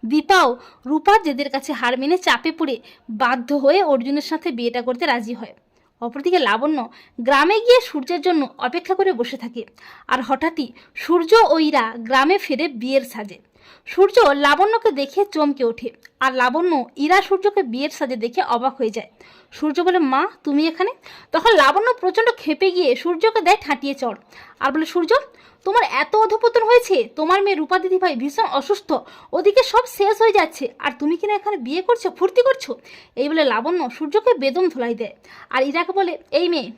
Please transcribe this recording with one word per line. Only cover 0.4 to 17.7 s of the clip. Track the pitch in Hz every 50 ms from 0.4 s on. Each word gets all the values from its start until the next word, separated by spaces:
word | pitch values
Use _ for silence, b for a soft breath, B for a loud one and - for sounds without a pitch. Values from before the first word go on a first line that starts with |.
| 339 262 240 247 B B B B B
রূপার | 254 285 311 311 - 403 440 427
জেদের | 320 277 240 285 269
কাছে | 277 269 269 - 302
হার | 226 240 240 247 254
মেনে | 262 285 339 370
চাপে | 370 349 269 240 - 330
পড়ে | 320 330 339 277 262 - b b b b b _
বাধ্য | 226 208 262 240 254 262 233 240 285
হয়ে | 294 262 277 302 381 392
অর্জুনের | 330 285 262 233 262 277 294 285 -
সাথে | 320 311 320 359
বিয়েটা | 269 226 240 240 233 247
করতে | 240 240 247 240 359
রাজি | 320 254 240 214 214 240
হয়। | 214 208 - - _ _ _ _ _ _ _ _ _
অপরদিকে | - 240 233 277 277 349 359 359
লাবণ্য | 285 214 202 226 254 294 311 285 233 226 b b b b b -
গ্রামে | 240 240 285 277 294 330 415 440
গিয়ে | 453 480 480 508
সূর্যের | 480 - - 302 254 - 349 339
জন্য | 285 359 349 320 277 - - _
অপেক্ষা | - 247 240 349 349 - 381
করে | 381 392 381 339
বসে | 220 240 240 - 254
থাকে, | - 240 240 240 220 _ _ B B B B B B B
আর | - 262
হঠাৎই | 254 214 277 262 302 320 330 320 277 - b b b b b
সূর্য | - - - 330 349 339 320 - 453 453 330
ও | 294 330
ইরা | 320 302 294 269 226 220 226 240
গ্রামে | 226 226 254 262 269 302 370 403
ফেরে | - - 302 233 302 339
বিয়ের | 269 226 220 254 269 269
সাজে। | 262 262 - 220 214 202 180 - _ _ b b b b b b b
সূর্য | - - - 381 392 381 494 466 294 285
লাবণ্যকে | 277 285 285 285 294 370 415 440 453 453 440
দেখে | 311 262 277 277 - 370 403
চমকে | 403 - 311 302 294 277 285 262
ওঠে, | 233 226 - - 247 - _ _ - _ _
আর | 262 262 254
লাবণ্য | 254 247 254 254 311 349 359 330 277 240 - _
ইরা | - 277 302 359 392
সূর্যকে | 392 - 392 370 381 415 403 403 370
বিয়ের | 247